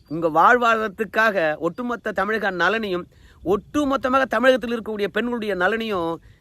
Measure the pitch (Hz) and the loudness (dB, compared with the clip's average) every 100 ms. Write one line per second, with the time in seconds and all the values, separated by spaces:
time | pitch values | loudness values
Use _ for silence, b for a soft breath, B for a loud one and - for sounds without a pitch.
0 | - 160 170 156 202 247 233 226 214 180 | -10 -4 0 6 6 6 4 0 -2 -6
1 | 202 220 220 190 160 151 170 208 240 233 | -4 0 2 2 -2 0 -4 -4 -8 -6
2 | 220 190 196 220 202 175 175 226 208 180 | -6 -4 -2 -2 -2 0 0 0 -2 -6
3 | - b b b 165 202 - 302 277 269 | -8 b b b -2 -2 -2 -2 0 -2
4 | 262 269 254 226 262 262 233 233 214 208 | 0 0 2 4 4 4 0 -6 -6 -4
5 | 196 208 240 240 214 180 185 226 226 190 | -2 -2 -4 -4 -4 0 0 0 -4 -2
6 | 165 160 b b | -2 -6 b b